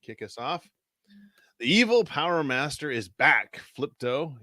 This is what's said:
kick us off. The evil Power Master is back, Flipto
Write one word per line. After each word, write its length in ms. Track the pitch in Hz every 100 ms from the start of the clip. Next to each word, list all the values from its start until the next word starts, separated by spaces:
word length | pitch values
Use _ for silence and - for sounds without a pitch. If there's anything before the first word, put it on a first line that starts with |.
kick 200 | - 110
us 160 | 107 -
off. 300 | 123 170 _ _ _ _ _ - - _ _ _
The 60 |
evil 380 | 120 196 233 233
Power 400 | 190 - 165 170
Master 480 | 147 127 143 - 151
is 180 | 120 101
back, 520 | _ 139 127 98 - - -
Flipto 580 | 143 _ 123 131 165 127